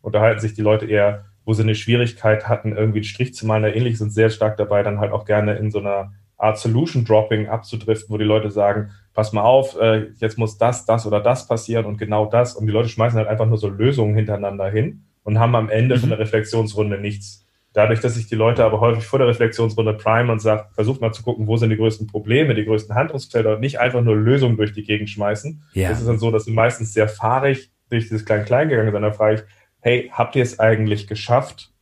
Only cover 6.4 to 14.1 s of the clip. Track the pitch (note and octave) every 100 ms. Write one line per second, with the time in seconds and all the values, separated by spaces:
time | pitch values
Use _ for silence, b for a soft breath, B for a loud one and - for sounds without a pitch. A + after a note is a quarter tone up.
6.4 | A2 G#2+ A#2+ A2+ D#3+ B2+ A2+ G#2+ G#2+ G#2+
7.4 | G#2 A2 - A2+ G#2+ A2 - G#2+ G#2+ G#2+
8.4 | G#2+ G2+ G2+ G#2 G#2 B B - G#2+ G#2
9.4 | A2 C3 C3+ - A2+ A2 G#2+ - A2 A#2
10.4 | A2 - A2+ A#2+ - A#2 A2 G#2 G#2+ B2+
11.4 | - A2+ - A2+ G#2+ G#2 G#2 G#2 G#2+ A#2
12.4 | A#2+ - G#2+ G#2+ A#2 A#2 A#2 A2+ G#2+ A2
13.4 | A2 G#2+ G#2 G2 B2 C#3 G#2+